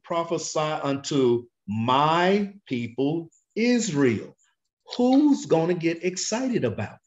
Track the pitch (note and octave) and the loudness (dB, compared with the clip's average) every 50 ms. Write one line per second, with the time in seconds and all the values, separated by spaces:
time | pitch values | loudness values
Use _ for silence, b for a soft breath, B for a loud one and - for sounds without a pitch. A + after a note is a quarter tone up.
0 | _ - F3 E3+ E3+ E3+ E3+ D#3+ D#3+ - - D#3+ D#3 D#3 D#3 D3 - C#3 C#3 C#3 | _ -6 -4 -4 -4 -2 -4 -4 -4 -4 -4 -2 -2 -2 -2 -4 -2 -4 -4 -4
1 | C#3 - D#3 C#3 C3 B2 A#2+ A#2+ A#2+ - _ _ _ - G#2 A2 A2+ B2 B2+ C3+ | -4 -2 0 2 4 4 2 2 -2 -6 _ _ _ -6 -4 -2 0 2 4 4
2 | D3 D#3 D#3+ F3 F3 F#3 G3+ G#3 G3+ G3 - - _ - C3+ A#2+ A#2+ A2 A2+ - | 4 4 4 2 2 2 2 2 0 -4 -8 -14 _ -8 -6 -6 -6 -6 -4 -2
3 | C3+ C#3+ D#3+ E3+ E3 D#3 _ _ _ _ - G#3 A3+ B3 B3 A#3+ - F#3+ D3+ C#3 | -2 -2 -2 -4 -6 -8 _ _ _ _ -6 -2 0 2 2 0 0 -2 0 2
4 | C#3 B2 A2 F#2+ - - - _ _ _ _ _ _ _ _ _ _ - - - | 2 2 2 0 -4 -10 -16 _ _ _ _ _ _ _ _ _ _ -10 -4 0
5 | B3 B3+ C4 C#4 D4+ D4 C4+ G#3+ F#3 C#3 - E3 D#3+ F3 F3+ E3+ D#3+ E3 E3 E3 | 2 4 4 6 6 4 4 2 0 0 0 2 2 2 0 0 -2 -2 -2 -2
6 | - F#3 F3+ F#3 - - A3 A3+ C4 B3+ A#3 E3+ B2+ A#2 G2+ - G2+ - - - | -4 -6 -4 -4 -6 -4 -4 -4 -2 -2 -2 -2 -2 -2 -4 -4 -8 -10 -12 -16
7 | _ | _